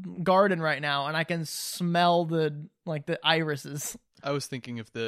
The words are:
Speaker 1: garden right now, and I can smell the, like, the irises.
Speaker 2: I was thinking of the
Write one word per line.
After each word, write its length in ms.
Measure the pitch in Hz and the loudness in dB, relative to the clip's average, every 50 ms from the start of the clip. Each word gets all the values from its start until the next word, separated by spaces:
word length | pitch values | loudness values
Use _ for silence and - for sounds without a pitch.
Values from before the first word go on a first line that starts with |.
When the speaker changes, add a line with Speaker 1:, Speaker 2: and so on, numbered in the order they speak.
| 185 180 180 175 165 | -12 -12 -8 -4 2
Speaker 1:
garden 380 | 190 185 190 202 196 185 165 | 4 6 6 6 6 4 2
right 200 | 160 156 147 135 | 0 0 0 0
now, 260 | 151 147 143 143 139 147 | 0 -2 0 0 -2 -2
and 100 | 156 160 | -2 -2
I 60 | 160 | -2
can 180 | - 175 170 156 | -2 -2 -4 -4
smell 800 | - - - - - - - 180 175 170 175 175 175 170 175 170 | -6 -8 -8 -8 -8 -6 -2 -2 2 4 4 6 6 6 4 4
the, 300 | 160 165 165 156 151 147 147 151 - _ _ - | 2 0 0 0 0 -2 -4 -12 -16 _ _ -8
like, 200 | 175 156 151 143 | -6 -6 -6 -4
the 140 | - 165 - - | -4 -6 -2 2
irises. 720 | 151 165 160 165 151 147 135 - 143 143 147 - - - - _ _ _ _ - | 2 2 2 2 0 -2 -6 -6 -10 -10 -8 -8 -10 -12 -12 _ _ _ _ -6
Speaker 2:
I 80 | 143 | -4
was 140 | 143 143 - | -4 -4 -4
thinking 340 | - 139 127 - 123 120 117 | -6 -10 -10 -8 -8 -10 -10
of 120 | 110 - - | -10 -10 -8
the 140 | 117 113 | -6 -6